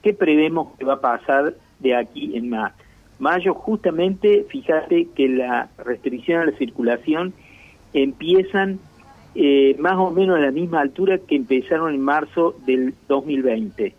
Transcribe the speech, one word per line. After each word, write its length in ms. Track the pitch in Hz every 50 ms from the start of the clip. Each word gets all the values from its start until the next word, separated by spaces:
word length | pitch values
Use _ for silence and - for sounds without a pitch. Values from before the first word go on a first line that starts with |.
| -
¿Qué 100 | 208 202
prevemos 600 | 202 190 160 151 151 156 160 165 165 147 - -
que 60 | _ 135
va 120 | 131 139
a 40 | 135
pasar 540 | - 127 117 117 - - 139 139 147 165 175 - _ _ _ _
de 160 | 135 127 123
aquí 400 | 120 117 - - 143 - - -
en 140 | 117 120 123
más? 240 | 117 110 107 98 _ _ - - _ _ _ _ _ _
Mayo, 340 | 131 147 175 180 175 190 170
justamente, 920 | - - - 220 208 - 185 160 160 180 190 190 185 - 208 208 202 208 -
fíjate 580 | - 269 - - 160 156 156 - 175 170 170 170 -
que 140 | - 135 131
la 400 | 127 127 123 123 120 120 120 - _
restricción 640 | - 117 123 120 110 - 139 123 123 - - 170 170
a 40 | 165
la 120 | 156 -
circulación 760 | - 135 113 - - 120 117 120 120 - 156 156 160 180 190 190 - - - - - - - - _ - _ -
empiezan, 840 | 147 135 135 131 - 151 165 180 190 185 190 - 196 196 196 190 190 - - _ - - - - - - - -
eh, 440 | - 147 143 139 139 135 135 135 135
más 160 | 156 180 190
o 160 | 185 185 180
menos 260 | 165 185 196 185 180
a 40 | 160
la 100 | 147 139
misma 300 | 131 156 175 170 170 160
altura 380 | 143 139 - - 190 190 190 185
que 180 | - - 151
empezaron 560 | 139 123 117 135 127 131 - 170 160 165 160 147
en 80 | 135
marzo 520 | 135 139 143 156 151 147 - 170 165 170 - - -
del 300 | 131 131 127 127 131 - _ _
dos 180 | - 139 139 135
mil 180 | 156 143 135 127
veinte. 520 | 127 113 113 110 101 98 - 110 92 _